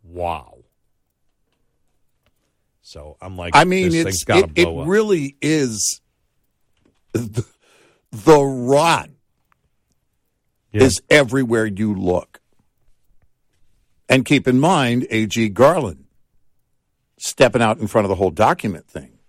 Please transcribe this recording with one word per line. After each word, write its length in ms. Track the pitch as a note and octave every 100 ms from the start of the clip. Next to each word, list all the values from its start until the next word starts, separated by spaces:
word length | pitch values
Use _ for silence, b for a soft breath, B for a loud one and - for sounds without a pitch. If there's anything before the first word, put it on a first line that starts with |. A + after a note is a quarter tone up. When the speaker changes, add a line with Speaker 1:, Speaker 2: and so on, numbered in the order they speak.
Speaker 1:
Wow. 520 | E2+ F2 F2 D#2+ A1+ A1 _ _ _ _ _ _ _ _ _ _ _ _ _ _ _ _ _ _ _ _ _ _
So 340 | - D#2 D2+ D2
I'm 160 | F#2 F#2
like, 180 | F2
Speaker 2:
I 100 | B2
mean, 260 | F3+ F#3 F3+
Speaker 1:
"This 40 |
Speaker 2:
it's, 100 | E3
Speaker 1:
thing's 200 | E3 F#2
gotta 280 | - A2+ G3
Speaker 2:
it, 100 | -
Speaker 1:
blow 140 | E3+ D#3+
Speaker 2:
it 20 |
Speaker 1:
up." 60 | D3+
Speaker 2:
really 480 | G3+ G#3+ F3+ C#3 _
is. 600 | C#3+ D#3 C3 G#2+ - - _ _ _ _ _ _ _ _ _ _ _
The, 320 | - A#2 A2+ b b b b b b b
the 280 | A2 G2+ D3+
rot 680 | C#3 C3 B2 C#3 E3 C#3+ - _ _ _ _ _ _ _ _ _ _ _ _ _ _ _ _
Speaker 1:
Yeah. 100 | G#2+
Speaker 2:
is 180 | F#2+ - _
everywhere 560 | D3+ B2+ C3 B2 A#2 A2
you 280 | F#2+ A2
look. 420 | G2 F#2 F2+ - - _ _ _ _ _ _ _ _ _ _ _ _ _ _ _ _ -
And 160 | C3
keep 240 | A#2+ C#3+ -
in 100 | B2+
mind, 480 | D#3 F3+ B2 A#2+ -
A 160 | A2 G#2+
G 220 | A2+ A2
Garland 560 | G2 C3+ F3+ - - _ _ _ _ _ _ _ _ _ _ _ _
stepping 420 | - - B2+ A#2
out 180 | A2+ A2
in 80 | G#2+
front 180 | A#2
of 40 | G2+
the 60 |
whole 160 | F2+ F#2+
document 560 | D#2 A2+ F3 A2 E2 _
thing. 320 | D2+ - _